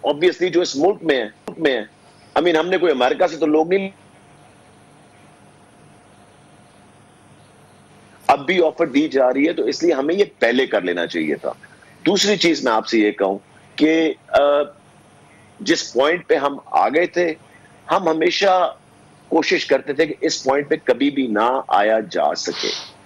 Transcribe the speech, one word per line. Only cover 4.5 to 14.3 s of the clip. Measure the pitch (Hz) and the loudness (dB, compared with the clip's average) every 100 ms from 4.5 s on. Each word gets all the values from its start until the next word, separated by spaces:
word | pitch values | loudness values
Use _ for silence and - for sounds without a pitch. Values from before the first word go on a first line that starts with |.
| - - - - - - - - - - - - - - - - - - - - - - - - - - _ _ - - - - - - - - - - | -20 -20 -20 -20 -20 -20 -20 -20 -20 -20 -20 -20 -20 -20 -20 -20 -20 -20 -20 -20 -20 -20 -20 -20 -20 -20 _ _ -20 -20 -20 -20 -20 -20 -20 -20 -8 -2
अब | 143 | -2
भी | 139 185 | 0 0
offer | 160 - 165 | 0 0 0
दी | 131 156 | 0 0
जा | 131 127 | 2 2
रही | 135 156 | 2 0
है, | |
तो | 160 123 | 0 -4
इसलिए | 135 170 | 0 0
हमें | 139 147 190 | 0 -2 0
ये | |
पहले | 202 _ 117 123 131 | -2 _ 0 0 0
कर | 104 | -2
लेना | 92 87 85 | -2 -4 -4
चाहिए | 85 78 - | -4 -4 -4
था। | - - - - - - - | -6 -10 -20 -20 -20 -4 -2
दूसरी | 190 202 202 | 0 0 2
चीज | 175 143 131 | 0 0 0
मैं | |
आपसे | 110 110 117 | 0 0 2
ये | 104 | 2
कहूं | - 98 98 _ - - - | 0 -2 -2 _ -20 -20 0
कि, | 151 160 160 - - | 2 2 0 -4 -2